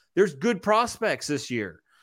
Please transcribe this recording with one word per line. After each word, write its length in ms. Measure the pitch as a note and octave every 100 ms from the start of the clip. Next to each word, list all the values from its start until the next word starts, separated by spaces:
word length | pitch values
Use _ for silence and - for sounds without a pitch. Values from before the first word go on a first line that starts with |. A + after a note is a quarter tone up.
| _ -
there's 180 | G3
good 260 | C3+ G#3 G3+
prospects 680 | G3+ G#3+ A#3+ - G#3+ C3+ -
this 200 | C#3+ -
year. 320 | A#2+ G2 D#2+ _ _